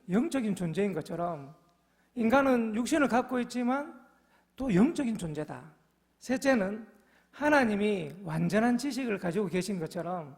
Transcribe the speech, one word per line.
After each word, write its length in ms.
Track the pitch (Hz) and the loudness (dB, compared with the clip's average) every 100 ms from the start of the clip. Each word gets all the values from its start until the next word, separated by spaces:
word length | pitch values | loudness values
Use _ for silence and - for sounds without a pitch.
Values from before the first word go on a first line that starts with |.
| - | -2
영적인 440 | 185 330 269 220 | 0 2 0 -2
존재인 380 | 185 175 156 202 | -2 -2 -2 -2
것처럼 640 | 160 147 170 175 156 139 - _ _ _ _ _ 247 | -2 -6 -4 -4 -6 -12 -20 _ _ _ _ _ -2
인간은 580 | 226 262 269 247 226 | 4 4 6 4 2
육신을 340 | 214 240 320 262 | -2 0 2 4
갖고 320 | 233 254 254 | 2 0 -2
있지만 580 | 240 247 240 269 311 - - _ _ _ _ | -4 -2 0 0 -4 -12 -20 _ _ _ _
또 200 | - 262 | -8 2
영적인 420 | 175 262 330 247 208 | 4 4 4 -2 -4
존재다. 460 | 170 151 151 127 156 - _ _ _ _ | -6 -6 -8 -10 -16 -20 _ _ _ _
셋째는 680 | - 254 269 254 190 220 220 _ _ _ _ | -4 0 2 2 2 -4 -12 _ _ _ _
하나님이 840 | - 294 294 240 202 208 196 147 165 | -4 2 4 4 2 0 0 -4 -10
완전한 520 | 185 160 170 202 240 240 | -6 -2 2 2 4 2
지식을 420 | 285 247 254 196 | -2 -4 -2 -2
가지고 300 | 185 175 196 | -2 -2 -2
계신 300 | 185 180 190 | -2 -2 -4
것처럼 580 | 160 180 165 180 147 | -6 -6 -6 -6 -10